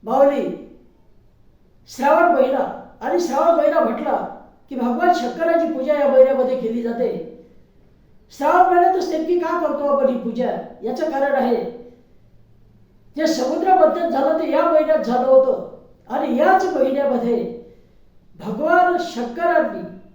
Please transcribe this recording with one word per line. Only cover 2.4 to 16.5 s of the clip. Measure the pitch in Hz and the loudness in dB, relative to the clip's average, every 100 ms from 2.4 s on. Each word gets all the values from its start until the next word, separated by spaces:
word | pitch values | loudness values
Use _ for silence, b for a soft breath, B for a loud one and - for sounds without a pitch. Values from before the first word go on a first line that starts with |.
| 254 277 - - - - | 2 2 -4 -8 -16 -10
आणि | 254 349 | -4 -2
श्रावण | - 262 - | 0 0 2
महिना | 330 294 - | 4 2 2
म्हटला | 226 233 285 - - - - _ _ | 0 -2 -4 -4 -6 -12 -20 _ _
की | |
भगवान | 254 240 240 359 | -6 -4 0 2
शंकराची | 349 247 339 330 330 330 | 2 0 -4 0 0 0
पूजा | 269 254 | -4 -2
या | 294 285 | 0 2
महिन्यामध्ये | 254 262 277 240 254 | 6 6 4 0 -2
केली | 220 233 | -4 -4
जाते. | 233 233 - - - - - - _ _ _ _ _ - _ - | -4 -4 -4 -4 -10 -18 -20 -20 _ _ _ _ _ -20 _ -4
श्रावण | 285 349 370 | 2 4 6
महिन्यातच | 359 359 370 - | 6 4 2 -2
नेमकी | 320 330 349 | -4 -2 -2
का | 330 339 302 | -2 -2 -2
करतो | 277 | -2
आपण | 285 277 247 | 0 2 0
ही | 240 | 0
पूजा? | 233 226 240 185 - - | -6 -4 -4 -4 -10 -10
याचं | 220 262 311 | -8 -4 -4
कारण | 269 277 | -2 0
आहे, | 269 240 226 - - - - _ _ _ - _ _ _ _ _ _ _ - | 0 0 -2 -4 -12 -20 -20 _ _ _ -20 _ _ _ _ _ _ _ -8
जे | 320 | -4
समुद्र | 277 254 330 359 | -4 -4 -4 0
मंथन | 370 311 - - | 2 2 2 -4
झालं | 277 277 320 | -2 -2 -2
ते | 311 | -2
या | 269 | -2
महिन्यात | 330 311 302 311 | 2 2 2 0
झालं | 220 247 262 | 0 -2 4
होतं | 262 262 - - - - _ _ | 4 4 -2 -6 -16 -20 _ _
आणि | 247 285 240 | -6 -2 0
याच | 370 | 4